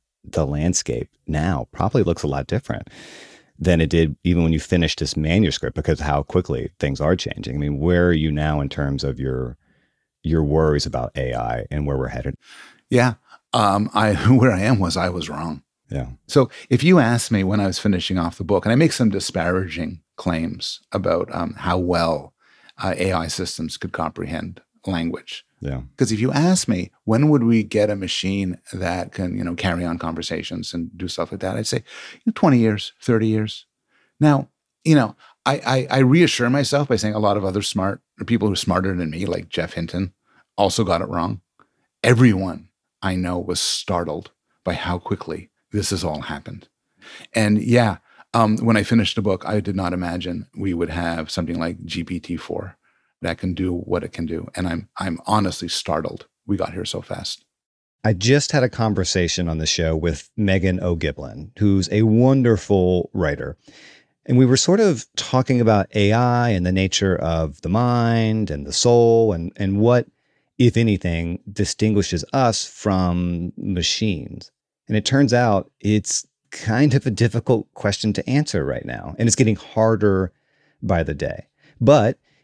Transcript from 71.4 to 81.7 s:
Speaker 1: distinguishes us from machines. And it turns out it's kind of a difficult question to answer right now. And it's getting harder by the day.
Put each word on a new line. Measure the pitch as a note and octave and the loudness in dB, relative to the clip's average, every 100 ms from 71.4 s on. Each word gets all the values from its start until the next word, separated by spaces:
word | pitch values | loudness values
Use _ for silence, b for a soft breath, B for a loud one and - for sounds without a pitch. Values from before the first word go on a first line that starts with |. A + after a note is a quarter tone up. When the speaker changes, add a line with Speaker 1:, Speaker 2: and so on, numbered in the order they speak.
| - | -8
Speaker 1:
distinguishes | G#2 G2 - A2 G2+ F2+ F2 - | -4 -4 0 2 2 0 -4 -2
us | C3+ A#2+ - - | 0 0 0 -6
from | - G#2+ F#2 F2+ F2 F2 E2+ F2+ - | -6 -2 0 0 0 -2 -4 -6 -8
machines. | G2+ F2+ E2 - A2 D#2+ - - - _ _ _ - | -6 -2 -2 -2 -2 -4 -8 -14 -18 _ _ _ -2
And | G#2+ | -2
it | |
turns | - C3+ B2+ | 2 2 4
out | A#2+ A#2+ G2 - _ | 4 4 2 -2 _
it's | G2+ G#2+ - - - _ _ | 0 0 0 -6 -8 _ _
kind | - A2 A#2 D3 | -8 -2 2 4
of | A2 G2+ | 2 0
a | |
difficult | G2 A#2 A2+ - A2+ - | 0 0 0 0 0 -2
question | - G2+ - A2 | -6 -4 -2 -2
to | G2+ - | -2 0
answer | C#3 D3+ F2+ | 0 0 -2
right | C#2 B1 - | -2 -6 -8
now. | A#1 - - | -10 -10 -2
And | A2+ | 2
it's | - | 4
getting | A2+ G2+ | 2 0
harder | - A2+ A2+ G#2+ G#2 F#2+ F#2 - _ _ _ _ | -2 2 2 4 4 2 0 -6 _ _ _ _
by | A2 E2+ | -2 0
the | D#2 | 0
day. | D2 C#2+ G1+ - b b | -4 -6 -8 -14 b b